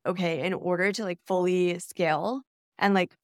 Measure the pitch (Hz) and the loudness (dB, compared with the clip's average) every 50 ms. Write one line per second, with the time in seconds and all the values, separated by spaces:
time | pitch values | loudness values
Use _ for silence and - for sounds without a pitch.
0 | - - 180 185 180 170 165 139 147 185 190 - - 180 180 170 185 202 196 233 | -4 -4 -2 0 0 -2 0 -2 -2 -2 -4 -2 -2 -2 0 2 0 0 0 -2
1 | 214 185 175 - _ - 190 180 180 180 185 180 180 175 175 175 - - - - | -4 -6 -6 -6 _ -2 0 2 2 2 2 2 2 0 0 -4 -8 -10 -4 -2
2 | 175 156 156 147 175 214 254 269 - _ _ _ _ _ _ - - 196 202 190 | 0 0 2 0 0 -2 -4 -6 -8 _ _ _ _ _ _ 0 2 4 4 4
3 | 180 - _ _ | 2 0 _ _